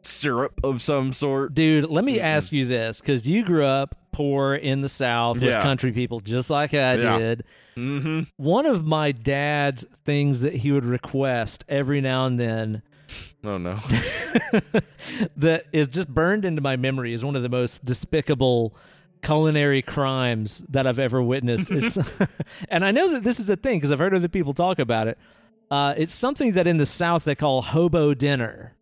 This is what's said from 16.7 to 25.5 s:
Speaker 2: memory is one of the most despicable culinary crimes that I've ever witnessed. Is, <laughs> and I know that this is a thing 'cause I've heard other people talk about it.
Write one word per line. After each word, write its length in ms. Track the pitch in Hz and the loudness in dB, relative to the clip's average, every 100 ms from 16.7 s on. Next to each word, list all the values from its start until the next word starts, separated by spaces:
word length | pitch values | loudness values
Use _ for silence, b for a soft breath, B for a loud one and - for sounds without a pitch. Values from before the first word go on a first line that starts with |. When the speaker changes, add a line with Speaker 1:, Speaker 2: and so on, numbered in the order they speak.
| 127 | -2
Speaker 2:
memory 360 | 135 131 120 | -2 -2 -4
is 120 | 117 | -4
one 100 | 135 139 | -4 -4
of 60 | |
the 60 | 123 | -2
most 360 | 123 123 - | -2 -2 -4
despicable 880 | 127 123 - 160 139 135 131 120 113 b b b b _ | -6 -6 -2 -2 0 2 4 2 0 b b b b _
culinary 600 | - 151 156 151 143 139 | 0 2 4 4 2 2
crimes 800 | - 147 135 131 123 113 107 - - | 0 -2 0 0 0 -2 -4 -8 -4
that 180 | 135 131 | 0 0
I've 140 | 120 | 0
ever 200 | 131 127 | 0 0
witnessed. 480 | 120 131 120 117 185 | 0 0 0 -2 0
Is, 280 | 160 226 208 151 - 196 | 0 0 -2 -4 -2 -4
<laughs> 340 | - - - 170 | -2 -12 -12 -4
and 160 | 170 | 0
I 80 | 196 | 2
know 180 | 233 370 | 4 2
that 120 | 285 | 2
this 160 | 220 240 | 0 0
is 100 | 196 | 0
a 60 | 190 | 0
thing 240 | 269 202 | 0 0
'cause 100 | 143 | 0
I've 80 | 143 | 2
heard 160 | 180 | 2
other 140 | 190 175 | 2 0
people 260 | 190 143 | -2 -2
talk 240 | 139 180 180 | 0 0 0
about 300 | 120 113 110 | 0 0 0
it. 100 | - b b b | -4 b b b